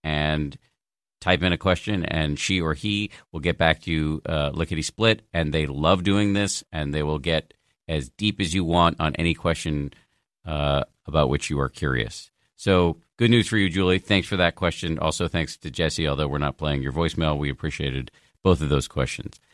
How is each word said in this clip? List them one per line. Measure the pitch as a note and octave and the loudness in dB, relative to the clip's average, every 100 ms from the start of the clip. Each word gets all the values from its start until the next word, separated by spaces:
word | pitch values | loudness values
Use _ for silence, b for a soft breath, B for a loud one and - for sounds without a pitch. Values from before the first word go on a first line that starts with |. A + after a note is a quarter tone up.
and | D#2 D2+ D2+ D2+ D2 - _ _ _ _ _ _ | -4 -2 0 0 -4 -8 _ _ _ _ _ _
type | F2+ F2+ | 0 2
in | F2+ | 2
a | F2 | 2
question, | G2 F2+ - G2+ | 2 0 -2 -4
and | D#2+ D#2+ D2+ D2 | -2 -2 -2 -2
she | - F#2+ | -2 0
or | D#2+ | 0
he | D#2 G#2+ G2+ G#2 b b | -2 -2 -4 -4 b b
will | E2 | -4
get | E2 - | -2 2
back | E2 D#2+ | 2 2
to | - | -2
you, | D#2+ D2+ D#2 - | -2 0 -2 -4
uh, | D#2+ D2 C#2+ | -2 -2 -2
lickety | D#2+ D#2+ | -4 -4
split. | - - A2+ A2 - | -6 0 2 2 -2
And | E2+ D2+ | -2 0
they | D#2 D2 | 0 -2
love | C#2 D#2 F#2 | 0 2 2
doing | F2+ G2+ G#2 | 2 2 2
this, | G2+ G2+ - - | 0 -2 -4 -8
and | D#2+ D2 D2+ | -6 -4 -2
they | |
will | D2 D2+ | -2 -2
get | D#2 D#2 - _ _ _ - | 0 -2 -2 _ _ _ -6
as | D#2 B1+ | -6 -6
deep | - G#2 G2+ | -2 -2 0
as | F2+ F#2 | -2 0
you | E2 | 2
want | E2+ E2+ - | 4 4 2
on | D#2 - | -2 0
any | E2+ D#2+ | -2 0
question, | E2+ D#2+ E2 D2 C#2+ b b b _ _ - | -2 -2 -2 -4 -4 b b b _ _ -6
uh, | D2 D2 C#2+ - _ - | -2 0 0 -2 _ -2
about | D#2 C2+ | 2 2
which | C#2+ - | 2 -2
you | C#2+ | -2
are | C2+ | -4
curious. | - D2 B1 G#1+ - - _ _ _ | -4 -2 0 -2 -8 -20 _ _ _
So | - F#2 F2 E2 _ - | 2 4 4 0 _ 0
good | A#2 | 4
news | A#2 G2+ | 4 4
for | A2 | 2
you, | F#2+ | 2
Julie. | F2 F#2 F#2 | 2 2 2
Thanks | - G2 E2+ | 2 0 0
for | G2 | 0
that | E2+ - | 0 2
question. | F2+ - E2 D#2+ | -2 -2 -4 -2
Also, | D#2+ - F2 | -2 -2 -2
thanks | F2 D#2 - | -2 -4 -8
to | D#2 | -8
Jesse, | C2+ D#2+ - D#2 | -2 -2 0 -2
although | C#2 D2 | 0 -2
we're | C#2+ | -2
not | C#2+ - | -2 -2
playing | D2+ C#2+ | -2 -2
your | C2+ | -2
voicemail, | C#2 E2+ - D#2 D2 | 0 0 0 0 0
we | C#2+ | -2
appreciated | C2 D#2 - C#2+ C2 A#1+ - _ _ | -4 -6 -4 -4 -4 -8 -14 _ _
both | F#2 E2+ | 2 4
of | D2 | 4
those | C#2+ - | 2 2
questions. | - B1+ - - - _ | -2 -4 -4 -12 -16 _